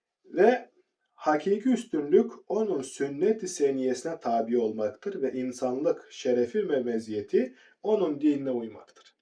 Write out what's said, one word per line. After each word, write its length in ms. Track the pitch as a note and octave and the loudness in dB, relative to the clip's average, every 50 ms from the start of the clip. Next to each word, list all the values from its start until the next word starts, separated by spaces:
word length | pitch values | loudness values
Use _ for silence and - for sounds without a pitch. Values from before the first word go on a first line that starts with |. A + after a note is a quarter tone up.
| _ _ _ _ _ | _ _ _ _ _
Ve 440 | F#3+ - E3 G3 A3+ B3+ A#3+ - - _ _ _ _ _ _ _ _ _ | -6 2 6 6 6 6 4 -2 -10 _ _ _ _ _ _ _ _ _
hakiki 540 | - - D#3 D3+ D#3 - G3 G3+ A3 A#3+ C4 | -4 0 0 0 2 2 2 0 2 4 2
üstünlük 640 | B3 - - - - D3+ C#3+ D3 F3 A3 A#3 - - - _ - | 2 2 0 -2 -4 -4 2 4 4 4 4 4 -4 -14 _ -4
onun 340 | F#3+ G#3+ A3 G3+ D#3+ C3+ | -2 -2 0 0 -2 -4
sünnet-i 640 | B2+ - - - C#3 C#3 C#3 C#3+ F3+ A3 A3+ A3 F#3+ - | -4 -8 -6 -6 -4 -4 -2 0 2 2 2 0 -4 -8
seniyesine 720 | - - D3 C#3 C3+ C3 B2+ B2+ B2 B2 - D#3+ E3 - | -2 0 0 0 2 0 0 -2 -2 -2 -4 -8 -8 -6
tabi 380 | - B2 A#2 A#2 A2+ A2+ A#2+ A#2+ | -4 -2 0 0 0 0 0 0
olmaktır 640 | A2+ G#2+ G#2+ A2 G#2+ G#2 - - - G3+ - - | 0 0 -2 -2 -4 -4 -4 -6 -8 -8 -6 -4
ve 100 | C3+ B2 | -4 -4
insanlık 800 | - C3 B2+ B2+ B2 - C3+ B2+ B2 C3+ D#3 - A#2+ - - - | -4 -4 -6 -6 -6 -4 -4 -4 -2 0 0 0 -2 -2 -6 -16
şerefi 560 | - - - B2+ A#2+ B2 A#2+ - - G#3+ G3 F3 | -18 -4 -2 0 2 2 0 0 0 -4 -2 0
ve 120 | D3+ C#3 | -2 -2
meziyeti 760 | A#2+ A#2+ A2+ A2+ A2 A2 G#2+ G#2 G#2 - - G#3+ B3+ B3+ - - - - _ _ | 0 -2 -4 -4 -4 -4 -6 -6 -4 0 0 0 0 0 -6 -16 -20 -20 _ _
onun 380 | - G3+ G#3+ G3+ F3+ D#3 D3 C3+ | -2 0 0 2 2 -2 -2 2
dinine 300 | D3+ D3+ C#3+ C3+ C3+ C3+ | 2 2 2 2 -2 -2
uymaktır. 640 | B2+ A#2+ A2+ A2 G2+ F2+ - - _ - - - _ _ | -2 -4 -4 -6 -12 -16 -20 -20 _ -20 -20 -20 _ _